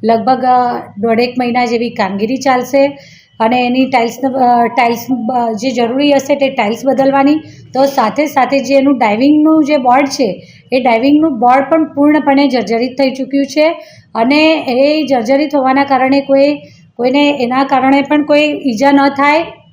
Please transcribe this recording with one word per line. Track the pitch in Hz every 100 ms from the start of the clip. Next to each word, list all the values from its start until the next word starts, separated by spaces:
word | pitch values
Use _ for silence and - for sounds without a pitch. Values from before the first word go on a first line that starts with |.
લગભગ, | 220 226 220 254
અ, | 254 254 247 240 - -
દોઢેક | 226 226 247 247
મહિના | 247 240
જેવી | 247 233 233
કામગીરી | 233 190 196 220 262
ચાલશે | 269 254 247 277 285 285 - - _ _
અને | 226 247 247
એની | 254 262
ટાઇલ્સ, | 262 233 233
અ, | 269 254 247 240 233
ટાઇલ્સ, | 233 233 233 240 254 220
અ, | 254 233
જે | 220 254
જરૂરી | 240 233 262 294
હશે | 277 269 285
તે | 269
ટાઇલ્સ | 269 208 226
બદલવાની, | 262 269 269 277 277 311 - - -
તો | 254 269
સાથે | 277 220 208 294
સાથે | 285 254 277
જે | 240
એનું | 277 269 262
ડાઇવિંગનું | 226 208 277 302 302 320
જે | 285 294
બોર્ડ | 254 254 277
છે | - 233 175 - - _
એ | 262
ડાઇવિંગનું | 254 226 269 294 320 240
બોર્ડ | 240 262 277
પણ | 320
પૂર્ણપણે | 311 - 285 302 285 277 285
જર્જરિત | 247 202 226 254 254
થઈ | 269
ચૂક્યું | 247 262 277 277
છે | 311 311 330 - - _
અને | 226 233 294 311 311 254
એ | 247 285 302 269
જર્જરિત | 262 220 277 302
હોવાના | 294 262 269
કારણે | 277 262 262 277
કોઈ, | 277 269 277 285 - - - -
કોઈને | 247 277 285 285
એના | 240 254
કારણે | 277 269 262 277
પણ | 277 302
કોઈ | 294 294
ઈજા | 302 285 277 214 277
ન | 277 277
થાય | 277 285 302 330 - _